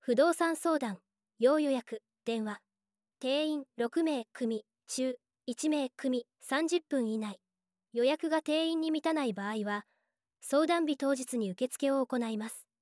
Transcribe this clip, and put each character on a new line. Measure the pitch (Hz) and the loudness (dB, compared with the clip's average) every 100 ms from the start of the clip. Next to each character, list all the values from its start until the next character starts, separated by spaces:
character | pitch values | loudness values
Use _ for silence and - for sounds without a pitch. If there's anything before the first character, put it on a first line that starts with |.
不 | - 233 | 0 4
動 | 311 | 4
産 | 330 330 330 | 4 0 0
相 | 339 311 | 0 0
談。 | 254 196 _ _ _ _ | -2 -8 _ _ _ _
要 | 233 302 | 2 4
予 | 302 | 2
約。 | 262 - 220 _ _ | -2 -4 -14 _ _
電 | - 226 | -6 -4
話。 | 220 208 _ _ _ _ _ _ | -4 -8 _ _ _ _ _ _
定 | 254 277 | -2 0
員、 | 311 302 269 - | 0 -2 -6 -4
六 | 233 330 | -2 0
名 | 320 285 226 | 0 0 -4
組、 | - 233 220 - _ _ | -4 -2 -2 -6 _ _
中、 | - 262 247 _ _ - | -4 -2 -4 _ _ -10
一 | 247 311 | -4 0
名 | 302 269 - | 0 -2 -2
組、 | 269 254 - _ | -2 -2 -4 _
三 | - 262 320 | -4 0 2
十 | 349 - | 0 0
分 | 277 226 | -2 0
以 | 220 | -2
内。 | 214 196 _ _ _ _ _ | -4 -10 _ _ _ _ _
予 | 233 | 0
約 | 247 302 330 | 2 2 0
が | 311 | 0
定 | 311 302 330 | 2 0 2
員 | 330 | 0
に | 320 | 0
満 | 311 | 0
た | 320 | 0
な | 311 | 0
い | 269 | 0
場 | 196 202 | -2 -4
合 | 220 208 | -4 -4
は、 | 208 - _ _ _ _ _ | -6 -8 _ _ _ _ _
相 | - 277 311 | 0 2 4
談 | 339 311 | 4 2
日 | 285 | 0
当 | 269 | 0
日 | 277 254 247 | 0 -2 -2
に | 208 | -2
受 | 185 254 | -2 -4
付 | - 277 | -2 0
を | 269 262 | 0 0
行 | 254 | -2
い | 226 220 | -2 -4
ま | 220 | -6
す。 | - - _ | -10 -16 _